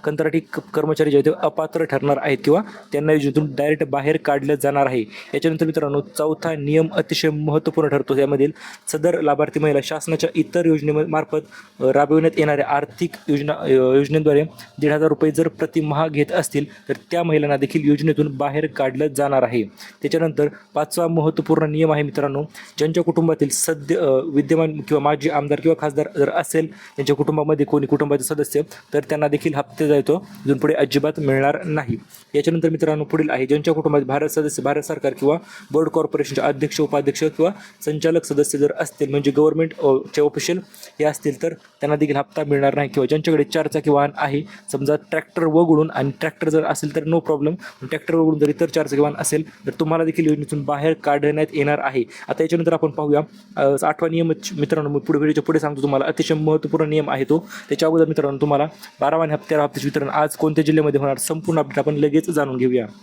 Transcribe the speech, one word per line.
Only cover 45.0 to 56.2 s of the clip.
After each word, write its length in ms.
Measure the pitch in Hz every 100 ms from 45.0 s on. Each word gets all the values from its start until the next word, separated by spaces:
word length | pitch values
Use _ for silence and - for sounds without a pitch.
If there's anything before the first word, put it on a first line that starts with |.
| - 156 - -
वगळून, 480 | 165 156 170 156 160
आणि 200 | - 135 -
ट्रॅक्टर 300 | 160 - 160
जर 140 | 156
असेल 320 | - 147 151 160
तर 80 |
no 160 | 156 165 156
problem, 220 | 147 147
पण 360 | 180 - - 131
ट्रॅक्टर 280 | 156 - 165
वगळून 240 | 160 151
जर 100 | 147
इतर 160 | 151 170
चारचाकी 360 | 160 147 139
वाहन 120 | 147 -
असेल, 480 | 131 151 160 - -
तर 60 | -
तुम्हाला 260 | 156 165 160
देखील 200 | 160 156
योजनेतून 380 | 151 143 147
बाहेर 300 | 139 143 156
काढण्यात 540 | 156 147 143 143 151 151
येणार 260 | 147 143 147
आहे. 200 | 135 131 117 - -
आता 160 | 135
याच्यानंतर 300 | 160 170 165
आपण 160 | 160 156
पाहूया, 320 | - 151 147 156 - - -
अ, 180 | 139 139
आठवा 260 | 156 151 165
नियम, 220 | 165 165 160 - 170
मित्रांनो, 300 | 147 156 147
मी 100 | 143
पुढे 180 | - 151
व्हिडिओच्या 260 | 151 151
पुढे 160 | 143 156
सांगतो 220 | 151 143
तुम्हाला, 240 | 143 139 139
अतिशय 280 | 156